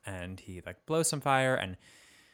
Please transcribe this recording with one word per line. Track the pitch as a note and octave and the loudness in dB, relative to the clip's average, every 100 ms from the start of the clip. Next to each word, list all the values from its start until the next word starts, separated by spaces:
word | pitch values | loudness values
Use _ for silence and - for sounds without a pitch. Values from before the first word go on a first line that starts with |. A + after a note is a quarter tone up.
| - | -10
And | F#2 F2+ F#2 | -8 -8 -10
he, | - F2+ | -12 -12
like, | E2+ F2+ - | -12 -12 -2
blows | D#3+ D#3+ | 0 2
some | D3 | 0
fire, | C#3 C3+ C3 | 2 4 4
and | G#2+ F#2+ F2+ - - - - - | 2 0 -6 -14 -20 -20 -20 -20